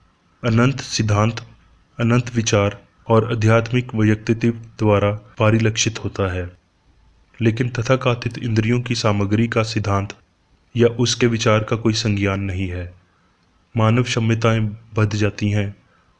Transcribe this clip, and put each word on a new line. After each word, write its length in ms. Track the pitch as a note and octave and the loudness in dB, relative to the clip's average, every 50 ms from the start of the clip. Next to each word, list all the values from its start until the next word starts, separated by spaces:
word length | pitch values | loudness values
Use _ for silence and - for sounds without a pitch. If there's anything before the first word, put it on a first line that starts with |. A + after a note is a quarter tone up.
| _ _ _ _ _ _ _ - - | _ _ _ _ _ _ _ -6 -2
अनंत 340 | A#2+ A2+ A2+ A#2+ C3 C#3+ B2 | 0 2 4 4 4 2 -2
सिद्धांत, 680 | - - - - A2+ G#2 G#2 G#2 G#2+ A2+ A2+ A2+ - - - _ _ _ _ _ _ _ _ - | -8 -8 -4 -2 0 2 2 2 2 2 0 -4 -12 -16 -20 _ _ _ _ _ _ _ _ -4
अनंत 360 | A#2 A#2 A#2 B2 B2 - - | 0 2 2 2 0 0 -4
विचार 480 | A#2 G#2+ A2+ - G2+ G2+ G#2 - - - _ _ _ _ | -4 -2 2 2 2 2 0 -2 -6 -20 _ _ _ _
और 240 | - A2+ A2+ A2 A2+ | 2 2 2 2 2
आध्यात्मिक 640 | - A2+ G#2 G#2+ A2+ A2+ A2+ A2+ B2+ B2 B2 B2+ - | -2 0 2 4 4 4 2 2 -2 -4 -4 -2 -2
व्यक्तित्व 540 | A2 G#2+ G#2+ G#2+ G#2+ - - A2+ A2+ - A#2 | 0 2 2 2 0 0 -2 -2 0 0 -2
द्वारा 600 | A#2 A2+ - - - - A2 G#2+ G#2 G2+ G2+ G2+ | -2 -4 -10 -16 -8 -2 2 2 2 4 2 0
परिलक्षित 920 | G#2 G#2+ - - - - A2 G#2+ A2 A2+ A2+ A2 A2 - - A2+ A2 - - | -2 -4 -10 -12 -2 2 2 4 4 4 2 0 0 0 -2 -4 -4 -6 -10
होता 300 | G2 - - G2 F#2 F2+ | -8 -4 -4 -4 -4 -2
है, 240 | F2+ F2 F2 F2+ _ _ _ _ _ _ _ _ _ _ _ _ _ _ _ _ - | -6 -8 -8 -12 _ _ _ _ _ _ _ _ _ _ _ _ _ _ _ _ -2
लेकिन 280 | A2 A2+ A2 A#2 B2+ A#2 | 0 0 0 0 -2 -4
तथाकथित 680 | A#2+ A#2 A2 - C3 B2 - B2+ A#2+ A#2 - A#2 A2 | -4 -4 0 0 0 0 2 0 -2 -2 -4 -8 -8
इंद्रियों 440 | - B2 A#2+ A2 A2 G#2+ A2 A#2+ A#2+ | -6 -6 -2 0 0 2 2 0 0
की 140 | A#2+ B2 A#2+ | -2 -4 -4
सामग्री 520 | - - A2 G#2 G2+ G2+ G2 G#2 G#2 A#2 | -2 0 0 0 0 0 0 0 0 0
का 160 | A2+ - A#2 A2 | 0 0 -2 -2
सिद्धांत 540 | A2 - A2 G2+ G#2+ G2+ G2 G2+ G#2 - _ _ _ _ _ _ _ _ _ _ _ - | -2 -4 -4 -2 -2 -2 -2 -2 -6 -10 _ _ _ _ _ _ _ _ _ _ _ 0
या 120 | A#2 A#2 | 2 2
उसके 400 | A#2 A2+ A2+ B2 A#2 - - B2+ | 2 2 0 -2 -2 0 0 0
विचार 360 | A#2+ A2+ A2 - A#2 G#2+ G#2+ G#2+ | 0 0 0 2 2 2 2 0
का 120 | - A#2+ | -2 -4
कोई 180 | A2 A2+ A#2 A2 | -2 -2 -2 -2
संज्ञान 460 | - - A2+ G#2 G2 G2+ G2 G2 G2+ | 0 -2 -2 -2 0 -2 -2 -2 -2
नहीं 280 | G2 G2 F#2+ F#2+ G2 | -4 -6 -6 -6 -6
है। 260 | F2+ F2+ F2+ E2+ F2 - _ _ _ _ _ _ _ _ _ _ _ _ _ _ _ - | -6 -6 -8 -10 -12 -14 _ _ _ _ _ _ _ _ _ _ _ _ _ _ _ -2
मानव 260 | A2+ A2 A2 A#2 B2 B2 | 2 2 4 4 2 0
क्षमताएं 640 | - - A#2+ A2+ A2+ A2+ A2+ A#2 A#2 A2+ A2+ G#2+ | 0 -2 -2 0 0 0 2 2 2 2 2 -2
बढ़ 380 | G#2+ G#2+ - - - - A2+ G#2+ | -4 -6 -10 -14 -8 -2 0 0
जाती 440 | G#2 G#2 G#2 G#2+ G2+ - - G#2 G#2 | 0 0 0 -2 -2 -2 -2 -4 -2
हैं 260 | G#2 G#2 G2+ G2+ G2+ _ _ _ _ _ _ _ _ | -2 -2 -2 -4 -8 _ _ _ _ _ _ _ _